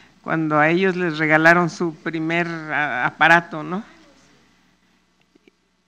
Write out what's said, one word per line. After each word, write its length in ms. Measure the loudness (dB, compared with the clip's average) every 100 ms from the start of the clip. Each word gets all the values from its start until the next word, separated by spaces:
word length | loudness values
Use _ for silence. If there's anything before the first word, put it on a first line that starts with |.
| _ _
cuando 380 | -6 -4 0 2
a 80 | 2
ellos 260 | 2 0
les 240 | -2 -4 -4
regalaron 520 | 0 4 6 4 2
su 220 | -4 -8 -6
primer 500 | -10 -6 -4 -4 -4
a-, 580 | -8 -8 -4 -4 -4
aparato, 600 | -6 2 4 4 2 -10
¿no? 180 | -10 -10 -10 -20 _ _ _ _ _ _ _ _ _ _ _ _ _ _ _ _ _ _